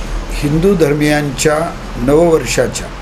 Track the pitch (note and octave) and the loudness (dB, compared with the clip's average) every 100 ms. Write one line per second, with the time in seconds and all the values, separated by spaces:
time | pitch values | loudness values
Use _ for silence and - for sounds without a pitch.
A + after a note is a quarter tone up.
0 | - - - - D3 D#3 F#3+ F#3+ D3+ D3 | -4 -6 -6 -4 0 2 2 2 2 2
1 | D3+ D3 D3 C3+ D#3 D3+ E3+ - - B2+ | 2 0 -2 0 0 0 -2 -6 -10 -4
2 | B2 D3 E3+ A#3+ A#2+ - A#2+ - - - | 2 4 4 4 0 -2 -2 -2 -10 -12